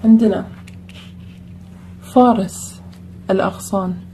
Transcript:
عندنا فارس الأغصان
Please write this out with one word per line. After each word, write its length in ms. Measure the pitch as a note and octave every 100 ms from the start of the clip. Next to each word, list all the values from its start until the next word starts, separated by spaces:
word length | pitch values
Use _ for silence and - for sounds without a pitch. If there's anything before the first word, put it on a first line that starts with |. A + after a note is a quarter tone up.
عندنا 440 | A3 A3+ A3 F3+ F#3 - - - - - - - - - - - - - - -
فارس 800 | - B3+ B3 A#3 F#3+ - - - - - - - -
الأغصان 680 | F#3+ F#3 F#3 - G3 F#3 F3+ -